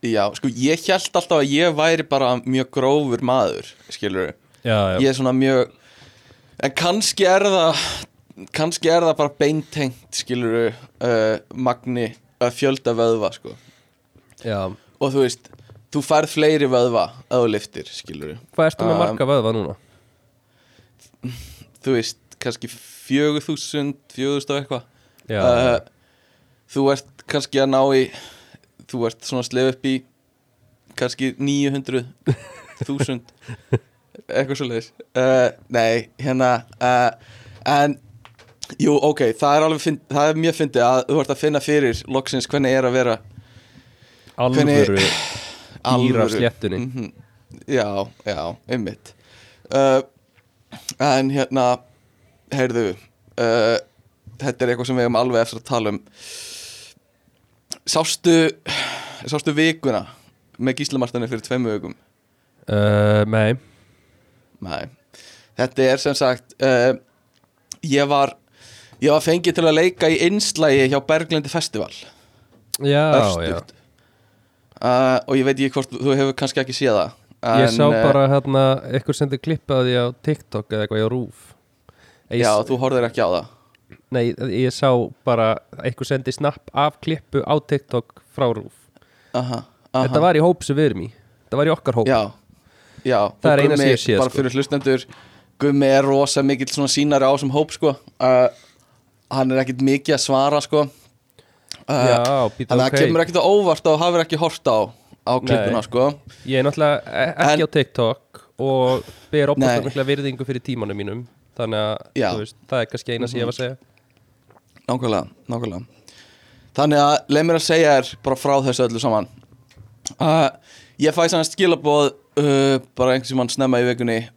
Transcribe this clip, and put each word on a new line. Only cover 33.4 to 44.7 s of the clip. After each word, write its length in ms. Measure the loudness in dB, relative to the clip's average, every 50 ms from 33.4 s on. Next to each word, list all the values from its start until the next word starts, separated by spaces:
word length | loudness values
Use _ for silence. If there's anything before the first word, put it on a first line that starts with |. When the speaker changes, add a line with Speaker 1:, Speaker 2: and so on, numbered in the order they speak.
| _ -16 -16 -16 _ _ -6 -6
Speaker 2:
<laughs> 520 | _ _ _ _ _ _ _ -20 -14 _
Speaker 1:
eitthvað 300 | -2 -2 -2 -2 -4 -6
svoleiðis. 320 | -6 -6 -6 -6 -8 -10 _ _ -20 _ _
Eh, 360 | 0 2 2 4 4 2 2 0 -6 -16 _
nei, 400 | -2 0 2 2 0 0 -2 -6 _ _
hérna, 340 | -4 -4 0 0 2 2 2 0 -2 _ -10 -4
eh, 300 | 0 0 2 2 2 0 0 -4 -18 -20 -20 -20 -20 -20 -20 -10 -4
en, 320 | 0 2 2 2 2 0 -4 _ -20 -20 -20 _ -20 _ _ -20 _ -18 _ -16 -16 -6 _
jú, 200 | 2 4 4 4
ok, 200 | 4 2 2 2 2 0 0
það 240 | 0 2 2 4 4
er 100 | 4 2
alveg 140 | 0 0
fyn-, 200 | -2 -4 -4 -4 _ _
það 200 | 0 2 2 2
er 100 | 2 2 0
mjög 120 | 0 0
fyndið 300 | 0 -2 0 2 2 4
að 160 | 4 4 2 2 0
þú 120 | 0 0
ert 120 | 0 -2 -4
að 80 | -2 -2
finna 200 | 0 0 0 -2
fyrir 400 | 0 0 2 2 2 0 -2 -8
loksins 420 | -4 -4 -4 -4 -2 -4 -4 -4 -2
hvernig 280 | -2 0 0 2 2 2
er 60 | 2
að 100 | 2 2
vera 240 | 2 2 0 0 -2 -6 -18 -20 -20 -20 -20 -20 -20 _ _ _ -20 _ _ _ _ _ _ _ _ _ -20 -6 -2
Speaker 2:
Alvöru 260 | 0 0 2 2 2
Speaker 1:
hvernig 220 | 4